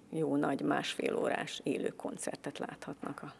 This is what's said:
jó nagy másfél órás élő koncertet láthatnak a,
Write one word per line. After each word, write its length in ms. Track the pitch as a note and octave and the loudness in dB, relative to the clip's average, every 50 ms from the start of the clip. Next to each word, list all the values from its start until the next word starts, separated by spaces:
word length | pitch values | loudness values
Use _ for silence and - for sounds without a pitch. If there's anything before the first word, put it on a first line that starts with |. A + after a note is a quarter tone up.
| - - | -6 -4
jó 260 | - D#3+ D#3 C#3+ C#3+ | -2 0 2 4 4
nagy 260 | C#3+ D3+ D3+ C#3 - | 4 4 4 4 2
másfél 540 | D3 D3+ C#3+ C#3 - - - - - - - | 2 2 2 2 2 0 0 0 0 2 2
órás 440 | - - - - - - D3+ - - - | 2 2 2 2 0 0 -4 -6 -4 -2
élő 240 | - - - - - | 0 0 2 0 0
koncertet 680 | - - - - - - - - - - - C#3+ C#3 - | -2 -2 -4 -6 -6 -4 -4 -4 -4 -4 -6 -6 -6 -4
láthatnak 640 | - - - - - D#3+ D3+ - - - C#3+ - | -6 -6 -6 -8 -8 -8 -8 -6 -6 -6 -6 -6
a, 120 | - D3 - | -8 -10 -12